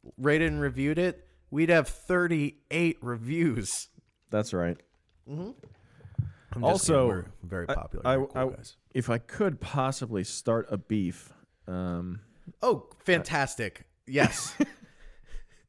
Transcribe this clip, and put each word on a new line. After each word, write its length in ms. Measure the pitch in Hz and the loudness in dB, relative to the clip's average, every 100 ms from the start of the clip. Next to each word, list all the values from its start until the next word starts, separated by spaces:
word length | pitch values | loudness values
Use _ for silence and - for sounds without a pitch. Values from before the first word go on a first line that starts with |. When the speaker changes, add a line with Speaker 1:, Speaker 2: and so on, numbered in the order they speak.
| - - | -20 -2
Speaker 1:
rated 320 | 143 156 160 | 2 4 2
and 100 | 151 | 0
reviewed 360 | 143 127 139 160 | -2 0 0 2
it, 300 | 180 175 - _ _ | 0 -2 -12 _ _
we'd 200 | 143 165 | 0 6
have 200 | 165 131 | 6 4
thirty-eight 1080 | - - 180 170 160 143 - - 160 170 - | -4 0 2 2 2 0 -4 -6 0 2 0
reviews. 880 | 120 117 117 165 165 113 95 - - _ _ _ _ | -4 -6 -2 0 2 0 -4 -6 -8 _ _ _ _
Speaker 2:
That's 240 | 107 107 | -2 0
right. 240 | 90 87 85 _ _ _ _ 127 | 0 0 -2 _ _ _ _ -12
Speaker 1:
Mm-hmm. 200 | 151 196 - - - _ - - - - - - | -10 -10 -12 -20 -20 _ -20 -8 -6 -6 -10 -12
I'm 80 | 117 | 0
just 20 | |
Speaker 2:
Also, 300 | 135 190 - | 2 2 4
Speaker 1:
kidding. 140 | 143 123 92 87 - | 4 4 2 -4 -14
We're 60 | 87 | -8
very 160 | 90 85 | -6 -2
Speaker 2:
I, 60 | |
Speaker 1:
popular. 340 | 78 - - 127 | -4 -4 -2 2
Speaker 2:
I, 100 | 131 | 2
Speaker 1:
We're 100 | 139 | 0
cool 260 | 127 131 | -2 -4
Speaker 2:
I, 20 | - | -4
Speaker 1:
guys. 220 | - - _ | -14 -20 _
Speaker 2:
if 160 | 127 120 | -4 0
I 80 | 117 | -2
could 420 | - - 196 - | -4 0 0 0
possibly 640 | - 139 131 135 117 101 | -4 -2 -2 -2 -4 -4
start 440 | 92 - - 113 - | -4 -4 0 0 0
a 80 | 98 | -6
beef, 560 | - 107 90 - - - _ _ - | -2 0 0 -4 -14 -20 _ _ -8
um, 540 | 90 90 87 90 101 - - - - | -6 -4 -4 -6 -10 -14 -20 -20 -2
Speaker 1:
Oh, 260 | 247 208 - - | 0 0 -4 -4
fantastic. 880 | - 175 - 156 135 - 101 - - _ - | 2 2 2 -2 -2 -4 -8 -8 -20 _ -2
Yes. 460 | 135 - - - - | 2 2 2 -4 -2
Speaker 2:
<laughs> 60 | - - - - - - - - - - | -4 -4 -20 -20 -20 -20 -12 -12 -12 -20